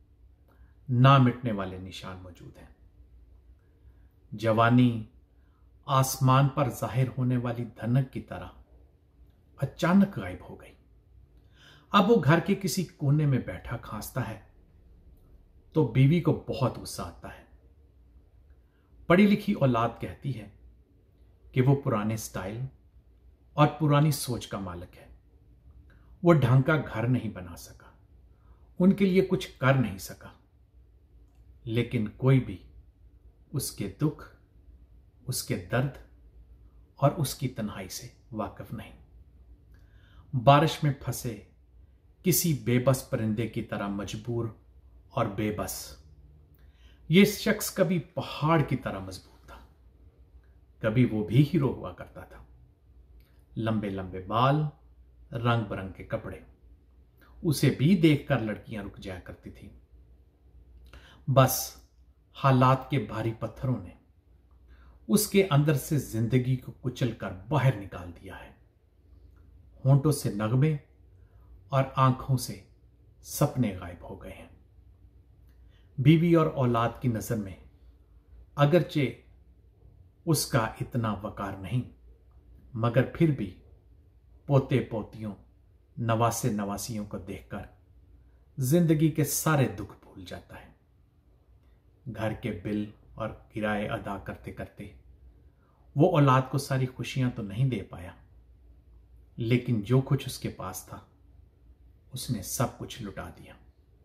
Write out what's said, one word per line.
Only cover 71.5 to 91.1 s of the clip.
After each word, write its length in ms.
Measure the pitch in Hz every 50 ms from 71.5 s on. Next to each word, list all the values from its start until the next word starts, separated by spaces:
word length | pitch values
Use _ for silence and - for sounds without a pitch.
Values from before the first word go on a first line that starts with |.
| - - - -
और 220 | - 135 131 135 - -
आंखों 400 | 135 131 123 123 - - 131 123
से 260 | - - 101 - - _ _ _ _ _ _ _ _ - _ _ -
सपने 440 | - - - 151 139 - 131 123 104
गायब 320 | 95 90 87 87 85 - -
हो 100 | 98 95
गए 140 | 95 98 98
हैं। 200 | 95 - 85 - - - _ _ _ - - - - _ - - _ - _ _ _ _ - - - - - - - _ _ _ _ -
बीवी 360 | 131 143 160 160 165 175 165
और 120 | 165 156 -
औलाद 500 | - 147 127 120 120 117 117 117 - -
की 60 | - 127
नजर 300 | 113 104 98 - 117 107
में 180 | 101 95 90 - - - - _ - - - _ _ _ _ - _ _ - - - - _ -
अगरचे 640 | 143 143 156 175 - - - 151 139 117 - - _ _ - - _ _ _ _ _ _ _ _ - - - - - _ _ _ -
उसका 380 | 170 160 - - - - 123 113 110 - -
इतना 300 | 127 - - 123 113 110 104
वकार 420 | 95 104 104 - - 104 98 98 98
नहीं, 240 | 95 90 - 127 120 - - - - - - _ _ _ _ - - - - - - - -
मगर 380 | 113 110 120 113 131 123 - -
फिर 160 | - 170 160
भी 140 | 143 127 113 92 - - - - - - _ _ - - _ _ _ _ _ _ - - _ -
पोते 320 | 143 135 - - 139 123 110 -
पोतियों, 420 | - 110 101 - - 110 110 107 98 - - _ _ _ _ _ _ _ _ _ _ -
नवासे 520 | 120 113 113 110 117 117 110 - - 123
नवासियों 540 | 104 104 101 101 101 101 - - 117 107 104
को 120 | 104 - 98
देखकर 480 | 92 98 95 - - - - 101 101 - - _ _ _ _ - - - - - _ _ _ _ _ _ _ -
जिंदगी 520 | 135 123 151 175 175 156 165 151 160 156
के 140 | 147 - 147
सारे 400 | 135 - - - 160 156 143 127 107
दुख 260 | 101 95 101 - - - -
भूल 220 | - - 95 92
जाता 300 | 87 - - - - -
है। 140 | - - - - _ _ _ _ _ _ _